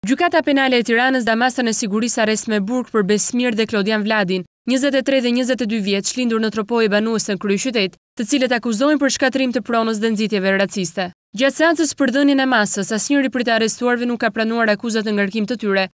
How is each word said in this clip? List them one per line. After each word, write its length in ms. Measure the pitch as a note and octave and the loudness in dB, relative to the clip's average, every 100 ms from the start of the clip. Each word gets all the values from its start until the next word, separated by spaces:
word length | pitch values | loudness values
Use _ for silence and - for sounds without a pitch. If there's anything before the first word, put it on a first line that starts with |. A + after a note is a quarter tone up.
| F#3+ | -2
Gjykata 380 | C4+ F4 F4 D4 | 0 2 2 2
Penale 320 | C#4 C4+ B3 | 2 2 2
e 60 | A#3 | 2
Tiranës 380 | A3+ B3+ C4 A3+ | 2 2 0 0
dha 80 | |
masën 320 | A3+ B3+ B3 A#3+ | 0 0 0 -2
e 60 | |
sigurisë 460 | A3 A3 G#3 A#3+ - | -2 -2 -2 -2 0
arrest 240 | A3 G#3+ - | 0 0 0
me 120 | G#3+ | -2
burg 300 | G3 B3+ A#3 | 0 -2 -2
për 140 | A3 F#3+ | -2 2
Besmir 460 | G#3+ - A#3+ B3 G#3+ | 0 0 0 -2 0
dhe 80 | A3 | -2
Klodian 380 | G#3+ G3 A3 G#3 | 0 0 -2 0
Vladin, 380 | A3 F#3+ F#3+ F3+ _ - | 0 0 -2 -6 _ -2
njëzet 300 | C4 C#4 C4+ | 0 2 0
e 20 | C4 | 2
tre 140 | C4+ A#3+ | 2 2
dhe 60 | |
njëzet 300 | A#3+ B3+ B3+ A#3 | 0 0 0 -2
e 20 | |
dy 80 | A3 G3 | -2 0
vjeç, 240 | G3 G3 - | -2 -2 -2
lindur 240 | B3 A3+ | 0 0
në 80 | A3 | -2
Tropoj 320 | A3 G#3+ A#3+ A3 | -4 -2 0 2
e 60 | |
banuese 400 | G#3 A3 A3 - | 2 0 -2 -2
në 80 | F#3+ | -4
kryeqytet, 540 | G#3 G3 C4 A#3 F#3+ - _ - | -2 -2 0 -2 -2 -4 _ -8
të 60 | A3+ | -2
cilët 240 | C#4+ B3+ A#3+ | 0 2 0
akuzojnë 420 | A#3+ G#3 C#4 D4+ | 0 0 2 4
për 120 | C#4 - | 2 0
shkatrim 400 | C4+ C4+ C4 A#3+ | 0 0 0 -2
të 80 | G#3 | -2
pronës 320 | A#3 A3+ A3 | 0 0 0
dhe 140 | A3+ | 0
nxitjeve 380 | G#3+ A3 G#3 F#3+ G3 | 0 0 0 0 2
raciste. 480 | G3 - F3 - F3+ - _ | 0 -2 -6 -4 -8 -10 _
Gjatë 240 | G3+ C4+ C4+ | -2 -2 2
seancës 380 | D#4+ E4 D#4 - | 2 2 0 0
për 160 | C4+ | 0
dhënien 300 | B3 C#4+ C#4 | 4 4 4
e 20 | C4 | 2
masës, 400 | B3 G#3 - F#3+ | 2 0 -2 -4
asnjëri 380 | A3 - C#4+ C4 | -4 0 0 0
prej 140 | B3+ A#3+ | -2 0
të 80 | A3+ | 0
arrestuarve 500 | A3 - B3 A#3+ A#3+ | 0 -2 -2 0 -2
nuk 160 | A#3+ | -2
ka 80 | A3+ | -2
pranuar 400 | G#3+ A3 A#3 A3+ | -2 -2 0 0
akuzat 400 | G#3 A#3+ A3 G#3+ | 0 0 -2 -2
në 60 | G#3 | 0
ngarkim 320 | G3 A3 G#3 | 0 -2 -4
të 80 | B3 | -4
tyre 240 | G#3 G3 F#3+ | 0 0 -2